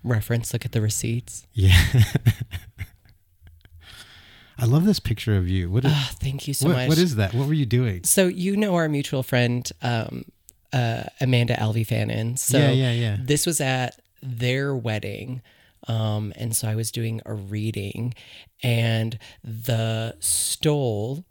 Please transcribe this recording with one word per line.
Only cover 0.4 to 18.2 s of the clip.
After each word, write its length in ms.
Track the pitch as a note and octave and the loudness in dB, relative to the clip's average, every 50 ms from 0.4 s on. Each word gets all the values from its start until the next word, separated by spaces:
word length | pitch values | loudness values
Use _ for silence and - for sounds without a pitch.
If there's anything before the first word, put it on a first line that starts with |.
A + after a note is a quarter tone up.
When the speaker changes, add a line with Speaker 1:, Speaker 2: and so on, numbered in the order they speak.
| A#2 - - | -2 -4 -6
Speaker 1:
look 100 | A#2 - | -6 -6
at 60 | A#2 | -2
the 100 | - A#2+ | -2 0
receipts. 640 | G#2+ G#2+ G#2+ - - A2+ A2+ A#2+ - - - - - _ _ | 0 0 -2 -2 -4 -4 -4 -4 -6 -10 -16 -18 -18 _ _
Speaker 2:
Yeah. 240 | - F#2+ F#2+ F#2 - - | 2 6 8 8 8 6
<laughs> 200 | - - B2+ G#2 - - - - - - - - - - - - - _ - - - _ _ _ _ - _ _ _ _ _ - - - - _ - - - - - - - - - - - - - - - - - _ - | 6 6 6 4 6 4 2 2 2 2 2 -6 -8 -8 -12 -12 -12 _ -14 -14 -14 _ _ _ _ -20 _ _ _ _ _ -20 -20 -20 -20 _ -20 -20 -20 -20 -20 -20 -20 -20 -20 -20 -20 -20 -20 -20 -20 -20 -20 _ -2
I 60 | A#2+ | 0
love 200 | A2+ B2+ D#3 F3 | 2 4 4 4
this 140 | G#3+ G3+ - | 4 2 2
picture 380 | - - A2 - - A2+ G#2 | 0 -4 -4 -4 0 0 2
of 100 | G2 F#2 | 2 2
you. 220 | F2 F#2+ F#2+ F2+ E2+ | 2 0 0 0 0
What 160 | F#2 A#2+ B2+ | 0 2 2
is, 60 | - D3+ | 4 2
Speaker 1:
Ah, 180 | D3 C3+ B2 - - | 2 0 -4 -6 -6
thank 280 | - C3+ C3+ C#3 - | -6 -6 -6 -6 -6
you 60 | C#3+ C#3 | -6 -4
so 140 | - D#3+ | 0 2
Speaker 2:
what, 80 | E3 F3 | 2 2
Speaker 1:
much. 120 | B2+ B2+ C3 | 2 4 2
Speaker 2:
what 80 | D#3+ | 4
is 180 | D#3+ F3+ F3 C3 | 4 4 2 2
that? 160 | G#2+ G2+ F#2+ G#2+ | 0 0 0 0
What 140 | A#2+ C#3 | -2 0
were 60 | C#3 D#3 | 0 0
you 120 | D#3 C#3+ | 0 2
doing? 380 | A2 A#2+ A#2+ B2+ A#2 F#2+ F2 F2 | 2 2 2 2 2 -2 -2 0
Speaker 1:
So 220 | - - - F#3+ | 2 4 4 4
you 300 | F3+ F3+ F3+ F3 F#3+ G3+ | 2 2 0 -2 0 0
know 160 | G#3 G#3+ G#3 F3+ | 0 2 2 2
our 140 | E3+ E3 D#3 | 2 2 2
mutual 320 | D3+ C#3+ C#3+ - - C3+ | 0 -2 -2 -2 -2 -4
friend, 480 | B2+ - - B2 B2 A#2+ A#2+ B2 B2+ - - _ - | -2 0 2 2 2 2 0 -2 -4 -6 -12 _ -4
um, 420 | B2 A#2+ A2+ A2 - - - - - _ _ _ - _ _ _ _ - | -2 -2 -2 -2 -4 -8 -12 -12 -14 _ _ _ -20 _ _ _ _ -2
uh, 300 | C3 A#2+ A#2 A2+ A#2+ - - _ - | 0 0 0 -2 -4 -6 -10 _ -2
Amanda 320 | C3+ B2+ B2 A#2+ A#2+ A#2 A#2+ | 0 2 4 4 4 2 0
Alvey 300 | - A2 A2 G#2+ A2+ A2 | 0 0 0 0 0 0
Fannin. 520 | - A#2 A2+ G#2+ G#2+ A2+ A2 A2 A#2 B2 | 0 0 -2 0 -2 -2 -2 -2 -2 -4
So 200 | C3 - - - | -4 -2 2 4
Speaker 2:
Yeah, 140 | C#3 D3 C3+ | 4 4 6
yeah, 200 | C3 C3 C3+ B2 | 4 4 2 2
yeah. 260 | A#2 A#2 A#2+ A2 G#2 G2+ | 2 0 0 0 -2 -2
Speaker 1:
this 260 | C3 B2+ D3 C#3+ - | 0 0 0 0 0
was 160 | F3 D#3+ - | -2 -2 0
at 380 | D3 C3 C3 C3 B2+ A#2+ - _ _ _ _ _ - | 0 0 0 0 -2 -4 -6 _ _ _ _ _ -12
their 520 | C3 B2 A2+ B2 B2 B2+ C3+ C#3 C#3+ C#3 | -10 -6 -4 -2 -2 0 0 -2 -2 -4
wedding. 680 | B2+ A2+ A#2 G#2+ G#2+ - G2+ G2+ G#2 - B2+ B2+ B2+ - _ _ _ _ _ _ _ - | -4 -2 -4 -4 -4 -4 -6 -10 -10 -10 -10 -10 -12 -12 _ _ _ _ _ _ _ -6
Um, 460 | - A2+ A2+ A2 A2 G#2+ G#2+ G#2+ G#2 - | -4 -2 0 0 0 0 -2 -4 -6 -8
and 200 | - A2+ A#2 A2 | -8 -6 -4 -4
so 120 | - - | -2 -2
I 80 | A2 A2 | -2 -2
was 160 | A2 A2+ A2 | -2 -4 -4
doing 300 | - A#2 A2+ A2+ A2+ A2 - | -4 -4 -4 -4 -4 -6 -8
a 80 | - G#2+ | -8 -10
reading, 800 | G#2 G2 G2 G#2 G#2+ G#2+ A2 G#2+ G2+ G2 G2+ - - A#2 B2 A#2+ - | -10 -8 -6 -6 -4 -4 -4 -4 -4 -8 -8 -6 -6 -6 -6 -6 -8